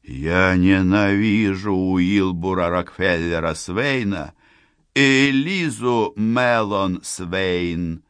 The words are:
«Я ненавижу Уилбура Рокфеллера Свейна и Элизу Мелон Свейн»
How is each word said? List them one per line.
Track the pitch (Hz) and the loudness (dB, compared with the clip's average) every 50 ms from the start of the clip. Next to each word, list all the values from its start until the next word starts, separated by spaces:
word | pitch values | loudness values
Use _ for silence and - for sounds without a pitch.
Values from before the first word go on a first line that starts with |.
| _ | _
«Я | - 64 65 73 80 87 92 95 92 92 | -12 -10 -6 -4 -2 2 2 2 4 4
ненавижу | 90 90 95 98 95 95 90 98 104 101 98 101 101 107 110 101 110 110 98 95 92 98 107 | 4 4 4 4 4 4 2 2 4 4 2 2 2 2 2 2 2 2 0 -2 -2 -2 -2
Уилбура | 95 92 92 92 95 90 90 92 101 101 95 92 90 85 85 95 95 92 87 85 | -2 0 0 0 0 2 2 2 2 2 0 0 -2 -4 -4 -2 -2 0 0 0
Рокфеллера | 87 90 87 - - - 92 95 87 82 82 85 85 82 82 82 78 | 0 -2 -4 -6 -6 -2 0 0 0 0 -2 -2 -2 -2 -2 -4 -4
Свейна | - - - 90 104 135 143 135 127 113 98 101 85 71 - _ _ _ _ _ _ _ _ _ _ _ _ _ | -6 -8 -6 -4 -4 -2 -2 -2 -2 -2 -4 -4 -6 -8 -12 _ _ _ _ _ _ _ _ _ _ _ _ _
и | 135 139 135 135 131 139 143 | 2 4 4 4 4 4 2
Элизу | 135 135 143 175 196 190 170 151 117 107 120 123 120 117 107 - - | 2 0 -2 -2 -2 -2 -2 -4 -4 -2 -2 0 2 2 0 -2 -2
Мелон | 104 110 113 117 123 127 123 120 113 110 101 104 98 98 92 90 - | -4 -2 0 0 2 2 2 2 2 0 0 -2 -2 0 -2 -4 -6
Свейн» | - - - - 95 87 90 95 95 92 90 87 87 87 85 85 87 82 82 80 _ | -8 -12 -12 -10 -8 -6 -4 -2 -2 0 0 -2 -2 -2 -4 -4 -6 -6 -8 -10 _